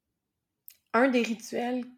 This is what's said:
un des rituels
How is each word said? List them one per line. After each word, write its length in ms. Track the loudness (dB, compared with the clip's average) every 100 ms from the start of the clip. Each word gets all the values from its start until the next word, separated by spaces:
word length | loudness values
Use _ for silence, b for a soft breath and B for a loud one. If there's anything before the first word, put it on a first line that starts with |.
| _ _ _ _ _ _ -20 _ _
un 160 | 2 4
des 140 | 2
rituels 640 | 0 -4 -8 -6 -4 -6 -8